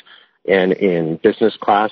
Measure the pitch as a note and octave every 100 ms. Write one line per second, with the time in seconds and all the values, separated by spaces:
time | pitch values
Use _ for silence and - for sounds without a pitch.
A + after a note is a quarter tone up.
0 | - - _ _ - F#2+ F#2 - G2 E2+
1 | D#2+ E2 G#2+ F#2+ A2 - - G#2 G#2+